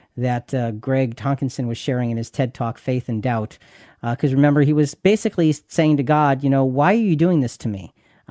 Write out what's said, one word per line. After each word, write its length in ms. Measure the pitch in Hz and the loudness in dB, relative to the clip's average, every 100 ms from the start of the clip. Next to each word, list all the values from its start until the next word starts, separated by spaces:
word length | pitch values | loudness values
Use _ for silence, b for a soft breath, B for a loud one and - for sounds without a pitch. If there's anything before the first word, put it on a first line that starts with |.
| b - | b -6
that, 380 | 123 123 - | -4 -4 -4
uh, 180 | 131 117 | -4 -4
Greg 440 | 107 135 135 127 117 | -4 -2 0 0 -2
Tonkinson 520 | 139 139 135 - 120 | -4 -2 -4 -4 -6
was 100 | 117 | -4
sharing 340 | - 123 120 | -4 -2 -2
in 60 | 117 | -4
his 120 | 110 | -6
ted 240 | - 123 | -4 -4
Talk, 240 | - 117 - | -4 -6 -6
Faith 320 | - 127 - | -4 -4 -4
and 140 | 113 | -4
Doubt. 340 | 123 117 110 - b b b b | -2 -2 -6 -12 b b b b
Uh, 120 | 117 120 | -6 -2
'cause 180 | 143 | 0
remember, 280 | 135 147 147 | 4 4 4
he 120 | 143 | 4
was 200 | 151 143 | 2 0
basically 580 | - 190 214 214 - 156 | 0 0 0 -2 0 0
saying 460 | 143 _ - 156 147 | 0 _ 0 2 2
to 60 | |
God, 400 | 131 151 147 135 | 2 2 2 2
you 60 | 139 | 2
know, 140 | 135 | 2
"Why 300 | 131 127 156 | 2 2 2
are 40 | 226 | 2
you 180 | 214 151 | 2 2
doing 240 | 175 165 | 2 2
this 160 | 123 - | 0 -4
to 100 | 113 | -6
me? 260 | 98 87 _ _ _ - | -6 -10 _ _ _ -10